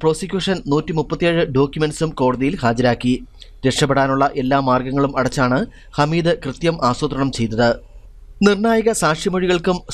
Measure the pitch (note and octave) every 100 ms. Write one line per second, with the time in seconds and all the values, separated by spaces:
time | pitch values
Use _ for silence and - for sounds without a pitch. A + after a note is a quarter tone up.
0 | D#3+ D#3 F#3 F#3+ F#3 F3+ C3+ D3 D#3 D#3+
1 | D3 D#3+ E3+ E3 E3+ C3 C#3 D#3 D3+ D3
2 | D#3 - B2+ B2 C3+ - A#2+ A#2 B2 A#2+
3 | B2 B2+ - - - - C3 - C#3+ C#3
4 | C3+ C3+ C#3 - B2+ C#3 C3 B2+ B2+ C#3
5 | C#3 C3+ B2+ - B2 B2+ A#3 - - -
6 | D3 E3+ E3 D#3+ C3+ B2 E3 E3 B2 A#2+
7 | D3 C3 C#3 - A2+ A2 A#2+ A#2 - -
8 | - - - - G3+ G3+ A3+ A3+ A3 G#3+
9 | D#3+ D#3+ G3+ F#3 F3+ F3 F#3 F3+ -